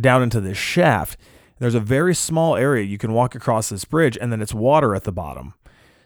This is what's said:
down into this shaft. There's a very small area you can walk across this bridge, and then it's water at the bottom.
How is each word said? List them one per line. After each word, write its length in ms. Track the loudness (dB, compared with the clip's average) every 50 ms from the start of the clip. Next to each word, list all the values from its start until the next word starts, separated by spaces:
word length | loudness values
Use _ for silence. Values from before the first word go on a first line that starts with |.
down 220 | 2 4 4 4 4
into 180 | 2 0 -2
this 160 | -2 -4 -6
shaft. 600 | -6 -6 -2 2 2 4 4 4 2 0 -4 -10 -16 _ _ -20 -20 _ _ _ -4
There's 160 | -2 0 0
a 60 | 0
very 340 | 0 0 0 2 2 2 0
small 400 | -2 -2 -2 0 0 2 2 2
area 300 | 2 2 2 2 0 0
you 140 | -2 -4 -4
can 140 | -4 -2 0
walk 220 | 0 0 0 -2
across 340 | -6 -4 -2 -2 0 -2 -4
this 160 | -6 -8 -8
bridge, 320 | -4 0 2 2 2 0 -2
and 100 | -4 -4
then 100 | -4 -4
it's 140 | -6 -6 -4
water 400 | -2 2 2 4 4 4 2 0
at 80 | -2 -2
the 80 | -6
bottom. 440 | -6 -6 -8 -10 -10 -12 -14 -16 -18 _ _ _ _ _ _ _ _ _ _